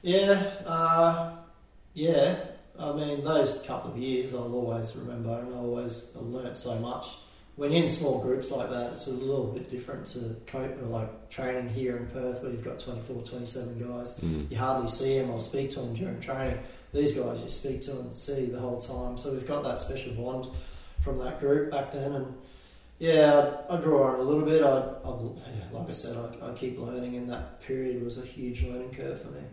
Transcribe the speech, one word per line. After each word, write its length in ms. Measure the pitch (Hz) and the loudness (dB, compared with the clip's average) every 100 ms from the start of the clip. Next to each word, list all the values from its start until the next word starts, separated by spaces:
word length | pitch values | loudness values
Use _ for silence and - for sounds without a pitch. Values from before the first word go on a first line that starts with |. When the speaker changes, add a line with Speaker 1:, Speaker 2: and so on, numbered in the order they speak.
Speaker 1:
Yeah, 480 | 180 190 196 196 196 - | 6 6 8 6 4 -4
uh, 680 | 165 165 165 165 170 170 165 - - - - - - | -2 2 4 8 6 6 -4 -6 -18 -20 -20 -20 -16
yeah. 420 | - 160 156 185 180 - - - - | 0 4 6 6 4 -4 -12 -18 -8
I 140 | 151 | -4
mean, 320 | 147 147 143 | -2 -2 -2
those 380 | 147 156 131 - - | 2 4 4 2 -4
couple 240 | 131 - | -6 -6
of 80 | 117 | -4
years 340 | 131 127 127 | -2 0 -2
I'll 220 | 123 120 | -4 -2
always 400 | 123 123 113 110 | -2 -2 -2 -4
remember, 440 | 127 120 120 113 117 | -6 -8 -6 -4 -4
and 120 | 123 | -6
I 60 | 123 | -6
always 560 | 120 120 120 - - | -4 -2 -4 -8 -12
learnt 420 | - 117 123 123 - | -10 -8 -6 -6 -6
so 200 | 123 113 | -4 -4
much. 280 | 120 - - - - - - - | -4 -6 -8 -14 -20 -20 -20 -4
When 160 | 143 | 2
you're 100 | 165 | 4
in 60 | 156 | 4
small 320 | - 147 120 | 2 2 2
groups 300 | 127 131 - | 2 0 0
like 180 | 120 123 | -4 -2
that, 220 | 123 120 | -4 -4
it's 160 | - 135 | -6 -6
a 20 | |
little 380 | 127 135 139 113 | -4 -2 0 -2
bit 200 | - - | -6 -8
different 380 | 123 - - - | -10 -8 -10 -10
to 280 | 123 113 110 - | -8 -8 -8 -8
co-, 260 | 135 131 - | -6 -6 -6
or, 60 | 120 | -4
like, 420 | 113 110 - - | -4 -4 -8 -14
training 400 | - 127 127 120 | -6 -4 -2 -2
here 280 | 113 127 120 | -2 -2 -2
in 100 | 117 | -4
Perth 340 | 131 127 123 | -4 -4 -4
where 100 | 131 | -6
you've 120 | 117 | -6
got 140 | 110 - | -6 -8
twenty-four, 440 | - 117 113 120 | -8 -8 -8 -8
twenty-seven 580 | 110 123 120 131 117 117 | -8 -8 -6 -6 -6 -6
guys. 400 | 120 120 123 - | -6 -6 -8 -4
Speaker 2:
Mm. 280 | 85 78 69 | -2 -2 -2
Speaker 1:
You 80 | 107 | 0
hardly 300 | 127 127 117 | 2 2 0
see 320 | - 135 135 | 0 2 2
'em 120 | 120 | 2
or 100 | 117 | -2
speak 300 | - 139 135 | -2 -2 -2
to 80 | 135 | -4
'em 140 | 120 | -4
during 260 | 113 190 - | -4 -4 -4
training. 380 | - 131 131 113 - - - | -6 -2 -2 -2 -6 -16 -4
These 200 | 143 147 131 | 2 2 2
guys 220 | 120 120 | -2 -4
you 80 | 110 | -6
speak 320 | - 135 131 | -4 -4 -4
to 160 | 139 131 | -6 -8
and 160 | 123 | -8
see 320 | 110 - 139 123 | -8 -4 -2 -2
the 140 | 123 | -2
whole 200 | 123 123 | -4 -4
time. 380 | - 123 123 123 | -6 -4 -4 -4
So 140 | 143 | -4
we've 140 | 131 131 | -4 -2
got 180 | 147 | -2
that 160 | 139 135 | -2 -4
special 320 | - 135 131 | -4 -4 -6
bond 320 | 113 123 131 127 - - - - - | -6 -4 -4 -6 -8 -8 -12 -8 0
from 160 | - 135 | 2 2
that 220 | 123 - | -2 0
group 320 | 139 147 147 | 4 6 6
back 200 | 143 139 | 0 -2
then. 200 | 143 139 | -4 -2
And, 220 | 143 131 120 - - - - - - | -2 -4 -10 -16 -20 -20 -20 -20 0
yeah, 560 | 165 160 151 147 143 - - | 6 10 12 10 8 2 -2
I, 80 | 170 | 2
I 40 | |
draw 340 | 156 139 131 | 6 6 6
on 60 | 127 | 4
a 20 | |
little 220 | 131 151 | 4 4
bit. 180 | 151 160 | 6 8
I, 160 | 143 110 - - | 8 6 2 -6
I've, 160 | - 113 117 - - | -8 -6 -6 -8 -10
yeah, 100 | 110 87 - | -10 -8 -8
like 100 | - | -6
I 40 | |
said, 240 | - - 120 | -6 -6 -6
I, 340 | 117 - - | -8 -8 -10
I 40 | |
keep 240 | - 127 120 | -6 -6 -4
learning, 380 | 120 123 123 123 | -6 -6 -4 -6
and 120 | 120 | -6
that 320 | 120 - - | -6 -8 -12
period 420 | - 131 131 120 | -6 -2 -2 -2
was 140 | 120 120 | -4 -6
a 40 | |
huge 380 | 127 - 123 117 | -10 -8 -6 -2
learning 280 | 123 123 127 | -2 -2 -8
curve 260 | - - - | -8 -8 -8
for 80 | - | -10
me. 120 | - - | -12 -14